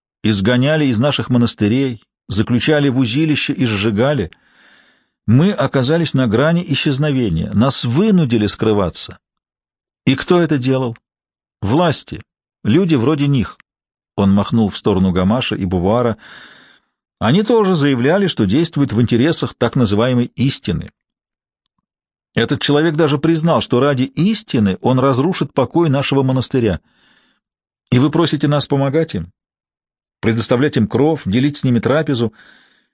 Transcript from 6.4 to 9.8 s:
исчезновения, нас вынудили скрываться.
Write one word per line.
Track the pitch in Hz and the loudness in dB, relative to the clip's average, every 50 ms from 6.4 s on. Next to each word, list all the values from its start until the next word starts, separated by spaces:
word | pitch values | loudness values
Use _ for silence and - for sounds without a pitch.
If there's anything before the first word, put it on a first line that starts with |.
| 143 160 170 175 175 | 2 2 0 0 -2
исчезновения, | - 139 - - 160 135 131 151 151 135 131 120 101 80 80 - - | -2 -4 -2 -2 -2 -2 0 -2 -2 0 0 -2 -2 -2 -2 -4 -2
нас | - 98 120 139 - - - | 0 0 0 0 0 -2 -2
вынудили | 120 117 156 214 226 196 180 156 117 117 110 104 | -2 0 0 2 2 2 2 2 2 2 0 0
скрываться. | 98 - - 117 110 104 101 95 80 - - - - - - _ _ _ _ _ _ _ _ _ _ _ _ | -2 -2 -2 0 0 0 0 0 -2 -4 -8 -10 -10 -14 -20 _ _ _ _ _ _ _ _ _ _ _ _